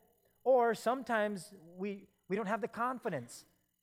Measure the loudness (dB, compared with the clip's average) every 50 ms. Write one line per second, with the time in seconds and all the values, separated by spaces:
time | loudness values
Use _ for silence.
0 | _ _ _ _ _ _ _ _ 4 6 6 6 6 4 2 2 0 0 0 0
1 | 0 0 0 2 2 0 -2 -4 -10 -12 -18 -20 -20 -16 -10 -6 -6 -6 -6 -8
2 | -12 -18 _ _ _ -4 -2 -2 0 0 -2 -2 -2 -4 -4 -4 -4 -2 -4 -4
3 | -4 -4 -4 -4 -6 -8 -14 -18 -20 _ _ _ _ _ _ _